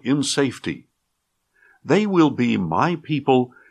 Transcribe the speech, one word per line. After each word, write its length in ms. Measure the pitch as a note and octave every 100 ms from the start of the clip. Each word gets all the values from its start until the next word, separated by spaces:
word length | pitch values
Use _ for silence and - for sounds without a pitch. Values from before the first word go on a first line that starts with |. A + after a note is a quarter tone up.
in 180 | A#2+ D3
safety. 640 | C3+ - C#3 - - C2+ - _ _ _ _ _ _ _ _ _
They 240 | A#2 F3+ G#3+
will 240 | F3+ D3+
be 260 | A2+ A#2+ G#2+
my 380 | E2+ E2+ D#3 D#3+
people, 580 | - D3 C#3+ B2+ B2 - _